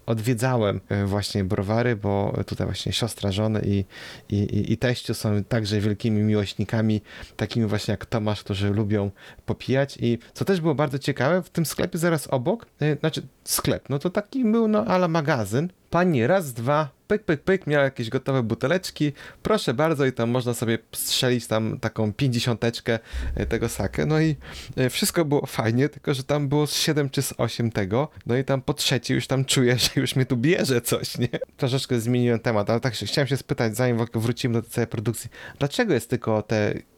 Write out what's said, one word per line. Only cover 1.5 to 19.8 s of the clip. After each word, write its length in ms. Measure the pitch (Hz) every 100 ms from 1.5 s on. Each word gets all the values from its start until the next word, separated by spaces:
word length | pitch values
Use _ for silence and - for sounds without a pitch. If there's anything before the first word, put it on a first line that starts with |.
| 104 98 110 123 110
bo 420 | 101 101 101 - -
tutaj 200 | - 98
właśnie 260 | 92 104
siostra 400 | - 113 - 101
żony 300 | 98 110 107
i, 200 | 85 101 98 - - - -
i, 80 | 101
i, 360 | 104 104 95
i 60 | 110
teściu 360 | 120 123 -
są 300 | 113 110 104
także 360 | 98 120 104 107
wielkimi 420 | 107 101 117 107
miłośnikami, 800 | 107 107 101 - 104 113 110 107 - - - -
takimi 300 | 110 120 110
właśnie 260 | 104 -
jak 140 | 101 -
Tomasz, 380 | 117 107 104
którzy 260 | - 95 101
lubią 400 | 101 104 104 101 - - - -
popijać. 500 | 110 - 131 139 -
I 180 | 120 117 -
co 100 | -
też 160 | - 190
było 140 | 160
bardzo 240 | 135 151 135
ciekawe, 440 | - 139 131 180
w 80 | 160
tym 160 | - 156
sklepie 320 | - 185 175
zaraz 280 | 170 160 -
obok, 400 | 131 123 233 - _
y, 140 | 147 147
znaczy 220 | 156 - 131 -
sklep, 440 | - - - 107 -
no 100 | 143
to 120 | 175
taki 340 | 202 - 262
był, 240 | 226 226 220
no, 160 | 214 208
a 100 | 185
la 120 | 175
magazyn. 600 | 165 147 139 101 117 175 - _
Pani 360 | 170 185 139 117
raz, 260 | 190 151
dwa, 360 | 117 117 147 147 - -
pyk, 140 | 214
pyk, 160 | - 147
pyk, 240 | - 190 -
miała 180 | 147
jakieś 240 | 135 - 113
gotowe 320 | 131 - 135
buteleczki, 680 | 113 113 131 185 - - 147 139 - -
proszę 320 | - 214 -
bardzo, 320 | 123